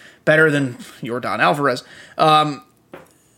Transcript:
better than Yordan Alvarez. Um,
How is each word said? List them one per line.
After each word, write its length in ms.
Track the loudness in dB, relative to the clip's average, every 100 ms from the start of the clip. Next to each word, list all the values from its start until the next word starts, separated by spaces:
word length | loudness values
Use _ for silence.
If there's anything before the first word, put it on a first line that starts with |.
| -20 _
better 260 | 0 4 4
than 260 | 2 -4 -8 -20 -16
Yordan 380 | -10 -8 -6 0
Alvarez. 440 | 0 0 -2 -4 -8 -20 -12 0
Um, 460 | 2 4 2 -6 _ _ _ -20 -20 _ _